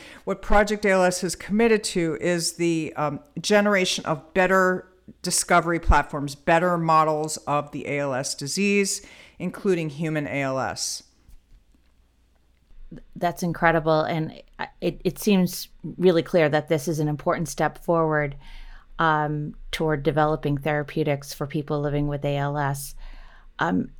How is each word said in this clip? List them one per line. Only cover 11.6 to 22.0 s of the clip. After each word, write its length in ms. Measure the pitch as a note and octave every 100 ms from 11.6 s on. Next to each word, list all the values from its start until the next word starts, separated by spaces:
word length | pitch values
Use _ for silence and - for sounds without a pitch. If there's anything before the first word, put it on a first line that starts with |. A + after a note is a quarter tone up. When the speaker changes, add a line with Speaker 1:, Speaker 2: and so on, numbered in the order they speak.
| _ _ _ _ _ _ _ _ _ _ _ - - - - -
Speaker 2:
That's 280 | F3 E3+
incredible. 580 | F3+ D#3+ E3+ E3 D#3 D#3
And 400 | D3+ D#3+ D#3 - - - - -
it, 180 | F3+ -
it 160 | F3+ -
seems 480 | - G3 F3+ - - - D#3+ -
really 260 | F3+ E3
clear 260 | - F3+ D3+
that 200 | D3+ D3
this 180 | D#3+ F3
is 120 | D#3
an 80 | D3+
important 420 | D3 - E3+ D#3+
step 340 | - D3+ -
forward, 520 | - E3 D#3+ D3+ D3 C#3+ - - - - - -
um, 560 | E3 D3+ D3+ D3+ D3+ - -
toward 300 | - D#3+ D3
developing 560 | D3+ D3 D3+ D#3 D3 C#3+
therapeutics 760 | D#3 D3 D3 D#3+ D3+ C#3 -
for 120 | - C#3
people 360 | D#3 C#3+ D3+
living 260 | D3 D3